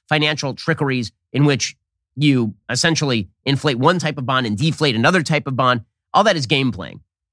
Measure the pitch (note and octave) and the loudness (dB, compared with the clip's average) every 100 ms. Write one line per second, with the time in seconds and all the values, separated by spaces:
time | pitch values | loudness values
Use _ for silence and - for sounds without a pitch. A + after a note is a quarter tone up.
0 | - D3+ D3+ D3+ C#3+ B2 - D#3+ C#3 B2+ | -2 0 0 -2 -6 -6 -4 -2 -2 -2
1 | A#2 _ _ B2 D3 C3 - - _ _ | -4 _ _ 0 2 2 -2 -10 _ _
2 | _ - D3 C3 A2+ - - B2 E3+ D#3+ | _ 0 2 2 0 -4 -6 -2 0 0
3 | D3 A#2 F#2+ _ - C#3 D#3 A#2+ D3 F3+ | 0 -2 -4 _ -4 -2 0 2 2 2
4 | D#3 C#3 C3 C3 A#2+ G#2 D#3 - D3+ A2 | -2 -4 -2 -2 -2 0 -2 0 0 2
5 | C3 F#3 D3 D3+ - B2+ B2+ A#2+ - _ | 2 2 0 -2 -2 0 0 0 -4 _
6 | _ - G#3+ F3 B2+ C#3+ C3 F#2+ C#2+ G1+ | _ 2 2 2 0 0 0 -4 -10 -14
7 | _ _ _ | _ _ _